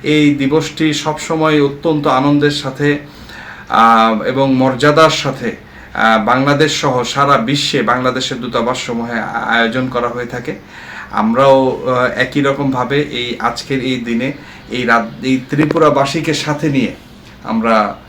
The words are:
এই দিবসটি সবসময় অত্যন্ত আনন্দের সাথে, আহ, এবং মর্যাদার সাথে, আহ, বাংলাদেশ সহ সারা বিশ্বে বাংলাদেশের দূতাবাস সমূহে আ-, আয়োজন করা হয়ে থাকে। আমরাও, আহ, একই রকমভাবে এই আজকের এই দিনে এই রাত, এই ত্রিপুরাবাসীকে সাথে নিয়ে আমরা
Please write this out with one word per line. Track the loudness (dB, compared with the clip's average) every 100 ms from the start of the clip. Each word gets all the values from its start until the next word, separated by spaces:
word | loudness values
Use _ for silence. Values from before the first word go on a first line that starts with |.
এই | 2 2 4 2
দিবসটি | 2 0 -2 -2 -2
সবসময় | 0 -4 -6 -4 0 2 4
অত্যন্ত | 2 0 -2 0 2
আনন্দের | 2 4 4 2
সাথে, | 0 -8 -2 0 0 -6 -20 -20 -18 -18 -20 -2
আহ, | 4 6 6 4 2
এবং | -2 0 2 4
মর্যাদার | 2 2 2 6 4
সাথে, | 4 -4 -4 -6 -8 -16 -20 -12
আহ, | 0 2 2 2
বাংলাদেশ | 2 2 2 2 0
সহ | -2 -2
সারা | -2 0 2 2
বিশ্বে | 2 -2 -2 -2
বাংলাদেশের | 0 0 0 -2 -6 -6
দূতাবাস | -4 -2 -2 -4
সমূহে | -4 -6 -4 -6
আ-, | -6 -6 -2
আয়োজন | 0 0 0 -4
করা | -2 -4
হয়ে | -6 -8
থাকে। | -8 -10 -12 -14 -20 -18 -16 -10
আমরাও, | -2 0 4 6 6 4
আহ, | 0 -2 0 0
একই | 0 -2 0
রকমভাবে | 0 0 -2 -2 0 -2
এই | -2 -6 -6 -4
আজকের | -4 -4 -4 -4
এই | -2 -4
দিনে | -2 -2 -2 -6 -14 -20 -10
এই | -6 0
রাত, | 0 0 -6 -2
এই | -2 0
ত্রিপুরাবাসীকে | 0 0 4 4 4 0 -2 -2
সাথে | -4 -2 -2 0
নিয়ে | 0 -2 -6 -20 -20 -20 -18
আমরা | -6 -2 2 2 0 -4